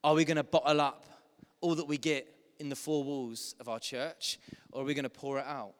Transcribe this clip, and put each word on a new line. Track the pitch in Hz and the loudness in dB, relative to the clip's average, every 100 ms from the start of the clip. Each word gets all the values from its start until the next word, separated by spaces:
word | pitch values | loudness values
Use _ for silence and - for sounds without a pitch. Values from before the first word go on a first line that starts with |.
Are | 151 | 6
we | 156 | 6
gonna | 156 156 | 6 2
bottle | 143 160 143 151 | 4 2 4 4
up | 143 - - - _ _ - _ | 2 0 -18 -20 _ _ -20 _
all | 175 | 0
that | 160 147 | 0 0
we | 147 | -2
get | 160 143 - - _ _ | 0 0 -2 -20 _ _
in | 147 | -8
the | 135 | -8
four | - 151 | -2 0
walls | 139 143 123 113 - - | 0 -4 -6 -8 -10 -10
of | 123 | -8
our | 113 | -6
church, | - 127 147 165 - - - - - | -6 -4 -6 -4 -6 -6 -10 -18 -14
or | 127 | -6
are | |
we | 135 | -4
gonna | 143 135 | -2 -4
pour | - 139 139 | -6 -4 -4
it | 135 | -4
out? | 143 104 - | -8 -10 -14